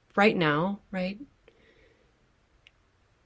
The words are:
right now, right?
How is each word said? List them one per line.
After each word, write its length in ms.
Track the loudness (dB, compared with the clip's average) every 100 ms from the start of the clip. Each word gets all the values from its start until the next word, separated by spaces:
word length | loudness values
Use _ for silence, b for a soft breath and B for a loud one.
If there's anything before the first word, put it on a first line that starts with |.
| _ 2
right 200 | 2 4
now, 440 | 2 2 0 -4 -10
right? 280 | -8 -6 -8 -16 _ _ b b b b b b b _ _ _ _ -20 _ _ _ _ _